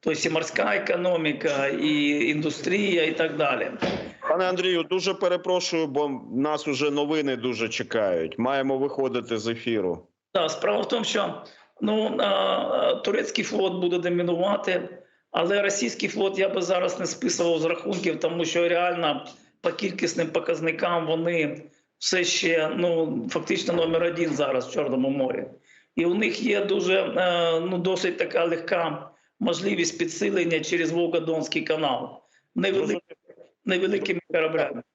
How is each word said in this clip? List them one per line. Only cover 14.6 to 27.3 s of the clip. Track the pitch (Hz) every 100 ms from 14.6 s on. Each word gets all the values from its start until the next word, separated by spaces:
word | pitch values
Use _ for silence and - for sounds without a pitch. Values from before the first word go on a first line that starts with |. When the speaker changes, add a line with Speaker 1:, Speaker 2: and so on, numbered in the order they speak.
| - 180 - - - _ _
Speaker 1:
але | - 170 202
російський | 202 196 240 - 202
флот | 214 190 190
я | 190
би | -
зараз | 175 185 185 -
не | 170
списував | - 247 175 170 165
з |
рахунків, | 160 170 165 180 175 151
тому | 160 170
що | 160 175 170
реально | 170 180 170 160 139 - - _ _
по | 175
кількісним | 165 196 170 165 - 160
показникам | 156 - 160 160 160 175 170 156
вони | 160 165 170 151 - - _ _ _
все | - 185
ще, | 175 - 165 165 156 -
ну, | 175 165 160 - -
фактично | 165 - - -
номер | 170 165 165
один | 175 170 165
зараз | 139 143 131 117
в |
Чорному | - 143 127 135
морі. | 139 127 - 131 - _ - _ -
І |
у | 170
них | 196 220 -
є | 233 202
дуже, | 196 190 180 190
е, | - - 180